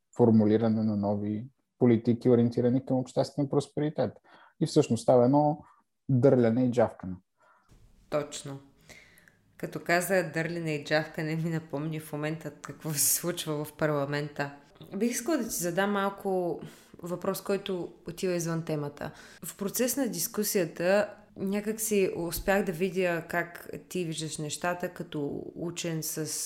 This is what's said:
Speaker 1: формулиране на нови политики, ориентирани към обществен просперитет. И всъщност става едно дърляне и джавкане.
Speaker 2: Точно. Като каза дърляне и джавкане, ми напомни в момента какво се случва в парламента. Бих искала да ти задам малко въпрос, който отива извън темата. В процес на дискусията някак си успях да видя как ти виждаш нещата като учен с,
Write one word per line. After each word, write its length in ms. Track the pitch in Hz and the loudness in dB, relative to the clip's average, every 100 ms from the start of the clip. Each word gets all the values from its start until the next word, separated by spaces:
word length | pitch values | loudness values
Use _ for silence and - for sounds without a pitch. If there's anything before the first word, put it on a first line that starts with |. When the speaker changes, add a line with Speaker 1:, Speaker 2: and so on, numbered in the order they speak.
| _ - | _ 4
Speaker 1:
формулиране 680 | 117 110 107 107 113 110 | 6 8 8 6 4 2
на 140 | 110 104 | 0 0
нови 500 | 101 104 104 107 131 _ _ - | 0 0 -2 -4 -8 _ _ 2
политики, 500 | 123 113 120 117 127 | 6 6 4 2 6
ориентирани 560 | 120 117 120 120 131 - | 6 4 2 2 2 0
към 120 | 131 | -2
обществен 520 | 127 - 131 - 139 | 0 -2 -2 -2 0
просперитет. 640 | 143 139 - 151 151 123 - _ - - - | 0 -2 -4 -4 -2 -4 -4 _ -20 -20 -4
И 60 | 151 | 2
всъщност 380 | 156 - 113 | 4 4 2
става 220 | - 127 123 | 6 6 8
едно 380 | 143 147 151 - _ _ _ - | 6 4 0 -8 _ _ _ 0
дърляне 560 | 127 135 131 117 117 127 | 4 6 6 4 4 2
и 60 | |
джавкане. 440 | 117 110 - 95 92 _ _ _ _ _ - _ _ - | 2 2 0 -12 -12 _ _ _ _ _ -20 _ _ -6
Speaker 2:
Точно. 500 | 151 143 - 143 139 - _ _ - - - _ _ _ - | -4 -4 -10 -12 -14 -16 _ _ -20 -20 -20 _ _ _ -12
Като 220 | 160 156 | -10 -8
каза 520 | - 170 170 190 165 | 0 0 4 2 2
дърляне 420 | 160 165 170 160 151 | -2 -4 -4 -2 -4
и 100 | 147 | 0
джавкане, 500 | 156 156 - 156 160 | 0 0 -4 -4 -2
ми 140 | 165 | -2
напомни 500 | 160 165 143 160 156 | -4 -4 -6 -4 -6
в 140 | 156 | -8
момента 380 | 147 151 160 147 - | -6 -4 -6 -10 -14
какво 320 | - - 160 | -16 -10 -6
се 220 | 143 - - | 0 0 0
случва 500 | 170 175 156 147 151 | -2 -4 -4 -4 -6
в 80 | |
парламента. 840 | - 151 147 139 147 147 - 143 - - - 156 190 | -2 0 0 0 -4 -4 -6 -8 -8 -20 -20 -12 -2
Бих 140 | 240 | -2
искала 260 | - 339 302 | -2 -2 -2
да 60 | |
ти 120 | 190 - | -2 -4
задам 360 | 175 170 202 | -2 0 0
малко 680 | 208 196 196 196 185 175 - - - - - | 2 -2 -2 -2 0 -2 -4 -10 -20 -20 -14
въпрос, 400 | 175 175 202 185 | -8 -4 -4 -4
който 520 | - 196 196 180 - - - | -2 -4 -2 -6 -6 -12 -14
отива 260 | 165 185 | -6 -2
извън 300 | 175 165 165 | -2 0 -2
темата. 480 | 165 151 147 - - - - - - | -2 -4 -4 -8 -12 -12 -20 -16 -16
В 120 | - | -8
процес 400 | 196 185 247 269 | -6 -2 -2 0
на 100 | 240 | -2
дискусията 1000 | 170 - - 208 202 160 - 175 202 202 - - - | -2 -6 -4 -2 0 -2 0 2 2 2 -6 -20 -8
някак 420 | 196 208 208 214 | -4 -2 -4 -4
си 320 | - 202 185 - | 0 2 2 0
успях 480 | 170 165 - 196 190 | -6 -4 0 2 0
да 60 | |
видя 540 | 160 190 175 180 165 165 | -2 -2 0 0 0 -2
как 400 | 175 170 - - - - | -4 -4 -10 -14 -16 -8
ти 160 | 185 165 | -6 -4
виждаш 320 | 156 156 - | -6 -8 -6
нещата 520 | 147 - 175 175 180 | -8 -4 -4 -2 -6
като 540 | 175 170 151 143 - - - | -8 -8 -6 -4 -6 -10 -8
учен 480 | 170 170 170 160 | -8 -6 -4 -4
с, 140 | 151 165 151 - | -6 -6 -6 -6